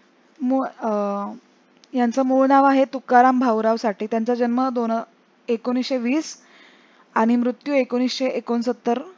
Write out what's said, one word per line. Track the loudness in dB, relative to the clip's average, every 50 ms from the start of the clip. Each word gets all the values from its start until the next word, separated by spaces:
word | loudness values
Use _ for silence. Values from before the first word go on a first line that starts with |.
| _ _ _ _ _ _ _ -4
मूळ, | -2 0 0 0 -2
अ, | -4 -6 -6 -4 -4 -2 -2 -2 -2 -4 -6 -6 -8 -12 -14 _ _ _ _ _ _ _ _ _ _ -2
यांचं | 0 0 0 2 0
मूळ | 0 2 2 4 4
नाव | 4 4 6 6
आहे | 4 4 4 2
तुकाराम | 0 -2 -8 -2 2 4 4 6 6 4 2
भाऊराव | 2 0 0 0 0 0 0
साठे. | 0 -2 -4 -4 -4 -6
त्यांचा | -4 -4 -2 -2 -2 -2
जन्म | 0 0 -2 0 -2 -2 -2
दोन, | -2 -4 -4 -2 -4 -4 -6 -10 _ _ _ _ _ _ _ -6
एकोणीसशे | -6 -4 -4 -4 -4 -4 -2 -2 -4
वीस | -2 -2 -2 -2 -2 -4 -6 -12 -18 _ _ -20 -20 -20 -20 -20 _ _ _ _ _ _ _ -2
आणि | 0 2 2 2
मृत्यू | 2 0 0 -4 -4 -4 -2 0
एकोणीसशे | 0 0 0 0 -2 -2 -2 -2 -2 -4
एकोणसत्तर | -4 -4 -4 -4 -4 -4 -2 -2 -4 -4 -4 -2 -2 -2 -2 -4 -10 -18